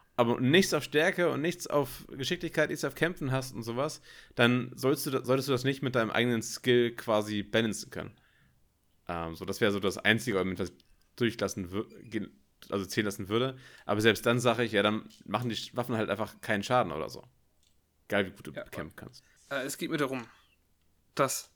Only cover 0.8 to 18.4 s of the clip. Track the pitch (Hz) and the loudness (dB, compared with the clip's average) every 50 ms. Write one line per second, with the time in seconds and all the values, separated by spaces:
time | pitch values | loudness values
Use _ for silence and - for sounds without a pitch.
0.8 | 123 - - 147 156 185 185 180 175 160 131 131 143 170 175 - - - - 147 | -2 0 0 2 2 2 2 2 0 0 0 0 -2 -4 -4 -6 -6 -2 0 0
1.8 | 139 - - - - - - - 135 127 180 170 - 160 - 165 151 143 - 151 | 0 0 -6 -12 -16 -14 -10 -8 -4 -4 -4 -4 -4 -2 0 0 0 0 0 -4
2.8 | - 143 135 - 160 170 180 - 160 131 127 131 131 131 127 - 110 113 117 123 | -4 -6 -2 0 0 0 0 -4 -4 -2 -2 -2 -4 -6 -8 -8 -8 -6 -4 -4
3.8 | 139 156 - - - - - - - - - - 120 117 123 127 - 127 - - | -4 -4 -6 -10 -16 -20 -20 -20 -20 -8 2 4 4 4 4 2 -2 -6 -6 0
4.8 | 127 131 143 143 - 151 131 - 117 120 131 135 131 143 135 120 131 135 - - | 2 2 2 2 0 -2 -2 -2 2 2 2 2 2 0 0 2 2 0 0 0
5.8 | 151 131 113 123 113 107 - 110 117 123 120 113 107 - - - - 127 123 123 | -2 0 0 0 0 2 2 2 2 2 2 0 -2 -4 -8 -2 2 4 6 6
6.8 | 120 117 117 - - 120 110 107 107 107 107 104 98 - - 113 117 110 98 - | 6 4 0 -4 -2 0 2 2 2 0 -2 -4 -2 0 0 2 2 2 -2 -4
7.8 | - - - - 87 95 101 _ _ _ _ _ _ _ _ _ _ _ _ _ | -8 -10 -12 -12 -12 -12 -14 _ _ _ _ _ _ _ _ _ _ _ _ _
8.8 | _ _ _ _ _ - 87 85 82 80 82 80 95 90 98 - 120 104 101 101 | _ _ _ _ _ -8 -6 -6 -6 -6 -8 -8 -8 -8 -2 0 2 2 2 2
9.8 | 95 98 87 - - 104 110 113 - 117 101 92 92 95 92 90 98 85 - - | 0 -2 -2 2 2 2 2 2 2 0 0 2 2 2 0 -2 -4 -6 -6 -12
10.8 | _ _ _ _ _ _ _ - 120 113 107 - - 98 - 104 95 87 92 101 | _ _ _ _ _ _ _ -2 -2 -2 0 -2 -4 -4 -4 -6 -8 -6 -6 -6
11.8 | 110 - - - - 117 107 110 95 - - _ _ _ _ _ - - - 101 | -6 -8 -12 -20 -14 -8 -6 -6 -6 -6 -10 _ _ _ _ _ -10 -6 -4 -4
12.8 | 95 90 - - 107 101 98 - 98 92 104 117 123 135 131 131 - - - - | -4 -2 -2 0 0 0 -2 -4 -4 -2 0 0 0 0 -4 -8 -16 -20 -20 -12
13.8 | - - 104 104 107 113 104 - - 117 120 123 110 123 117 113 120 110 110 101 | -4 -2 0 4 6 6 6 6 4 2 2 4 4 2 2 2 0 2 4 4
14.8 | 101 104 107 110 - - - - - - - 110 123 120 110 - - - - 110 | 4 4 2 0 -4 -10 -18 -18 -8 -4 -4 -2 -2 -2 -4 -4 -8 -6 -6 -6
15.8 | 120 131 123 110 107 - 101 101 110 98 - - - - 110 101 101 - 127 123 | -4 -2 0 0 0 0 0 -2 -4 -6 -8 -10 -4 -2 -2 0 0 2 2 2
16.8 | 113 87 76 76 76 52 - - - - _ _ _ _ _ _ _ _ _ _ | 2 0 -2 -6 -6 -8 -10 -14 -16 -20 _ _ _ _ _ _ _ _ _ _
17.8 | _ _ _ _ _ - 104 101 101 90 - - | _ _ _ _ _ -2 0 0 0 0 -6 -12